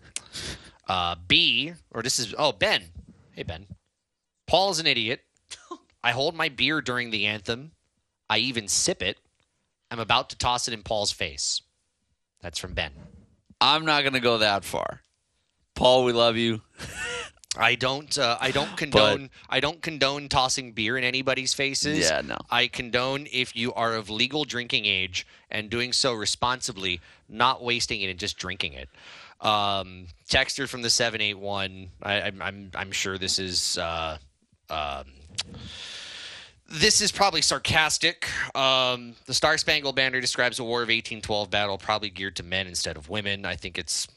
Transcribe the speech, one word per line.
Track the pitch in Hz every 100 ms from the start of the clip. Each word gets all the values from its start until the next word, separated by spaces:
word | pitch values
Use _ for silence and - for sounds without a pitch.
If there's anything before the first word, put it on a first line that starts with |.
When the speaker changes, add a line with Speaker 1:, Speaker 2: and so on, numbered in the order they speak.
| - - - - - - - - -
Speaker 1:
Uh, | 92 87 87 90
B, | 151 160 120 151 170 _
or | 120
this | 120 -
is, | 107 -
oh, | 147
Ben. | 110 196 147 85 - - - _
Hey, | -
Ben. | - 80 - - _ _ _ _ _ _ -
"Paul's | 165 196 165
an | 160
idiot. | 120 110 139 _ _ _ -
<laughs> | - 339 _ _
I | 120
hold | 120 151
my | 165 160
beer | 120 131 156
during | 123 123 120
the | 107 104
anthem. | 107 - 117 156 _ _ _ _ _ -
I | 110
even | 127 117 98
sip | - - -
it. | 95 - _ _ _ _ _ _ -
I'm | 117
about | 113 123 -
to | -
toss | 127 123 -
it |
in | 110
Paul's | 95 110 101
face." | - 90 69 - - - _ _ _ _ _ _ _
That's | 87 -
from | 92
Ben. | - 78 - - - - _ _ -
Speaker 2:
I'm | 127 156
not | 160 147
gonna | 139 131
go | 120 113
that | 107 101
far. | - - 50 - _ _ _ _ _ _ _ -
Paul, | 127 127
we | 123
love | 117 117 113
you. | 117 110 - - - - 480
<laughs> | 480 - - - -
Speaker 1:
I | 113 120
don't, | 131 135 151 147
uh, | 120 117
I | 131
don't | 135 160
Speaker 2:
But | -
Speaker 1:
condone, | 151 110 104 101 131 - -
I | 131
don't | 143 165
condone | 160 147 135 143 143
tossing | 143 127 - 123
beer | 110 110 131
in |
anybody's | 123 131 131 131 131
faces. | - 139 135 147 151
Speaker 2:
Yeah, | 82 69
no. | 69 - -
Speaker 1:
I | 117 123
condone | - 120 123 131 139 147
if | 127 123
you | 117 120
are | 110 113
of | 113 101
legal | 107 127 151
drinking | 139 120 120 131 104
age | 95 92 90 - - _
and | 107 104
doing | 117 123
so | - 135
responsibly, | 113 101 - 123 127 - 95 95 82 - - -
not | 107 127 104
wasting | 120 120 - 110
it | 95
and | 90
just | 101 -
drinking | 92 92 87
it. | 65 69 - - - - -
Um, | 107 107 101 98 92 92 90 - -
texter | 135 131 - 127
from | 127
the | 117
seven | - 117 107
eight | 104 98
one, | 101 98 95 95 95 -
I, | 104 101
I'm, | 98 95
I'm, | 90 101 95
I'm | - 95
sure | 95 98 95
this | 92 -
is, | 92 90 - 90
uh, | 82 82 80 76 - _ _ _ -
um, | 78 73 69 67 - - - - - - - - - - - - - - _ -
this | 156 208 -
is | 208
probably | - 202 160
sarcastic. | 143 139 - 160 151 - 165 - - - -
Um, | - 135 131 127 123 120 117
"The | -
Star | 131 156 156
Spangled | - 151 139 135
Banner | 131 127
describes | 120 - 123 113
a |
War | 117 120
of | 113
eighteen | 113 - 113
twelve | 107 104 98
battle, | 104 104 98
probably | - 107 101
geared | 90 98 90
to |
men | 87 95 92
instead | 87 90 76
of | 76
women." | 104 101 101 92
I | 90
think | 95 85
it's | 85 - -